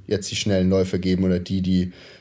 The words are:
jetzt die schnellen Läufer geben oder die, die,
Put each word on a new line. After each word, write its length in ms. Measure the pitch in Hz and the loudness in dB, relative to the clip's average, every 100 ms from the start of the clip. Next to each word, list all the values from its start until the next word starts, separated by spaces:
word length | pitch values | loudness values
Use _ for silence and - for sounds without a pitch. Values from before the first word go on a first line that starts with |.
| - | -4
jetzt 220 | 104 98 | -4 -4
die 60 | 107 | -4
schnellen 340 | 104 95 92 | 0 2 2
Läufer 300 | 95 92 92 | 2 0 -2
geben 240 | 92 92 | 0 0
oder 160 | 92 90 | 2 0
die, 220 | 90 95 | -2 -2
die, 320 | 92 92 90 - - - | 0 0 0 -6 -20 -20